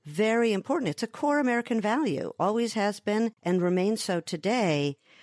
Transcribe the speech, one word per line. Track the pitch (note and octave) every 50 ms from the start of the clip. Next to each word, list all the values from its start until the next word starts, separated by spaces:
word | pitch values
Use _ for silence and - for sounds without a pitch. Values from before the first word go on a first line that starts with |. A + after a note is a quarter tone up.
| -
very | D3+ D3 F3+ G#3+ A3 A3+ A#3 A#3 A3+
important. | G3+ F#3+ - - C#4+ E4+ C4 D#3+
It's | D3+ - A#3
a |
core | - - - D4 D4 D4 D4
American | C4+ B3 A#3+ A#3+ A#3+ - A#3+ A3
value, | G3 G#3 A#3 D4 D4+ G#3 C#3 - - - -
always | - E3 G3+ G#3+ A#3 A#3+ A3 -
has | A3 G3+ G#3 G#3 -
been | - G#3 G#3 A3 A#3 A3+ - _
and | - F3 F3+ F3+
remains | F3 F3+ F3+ F#3 F#3 G#3 A3 G#3+ -
so | - F3+ E3+
today. | E3 - F#3 D#3 - G3 A#3+ B3+ G#3 E3+ D3+ C#3+ C#3+ C#3+ C#3+ _ _ _ - -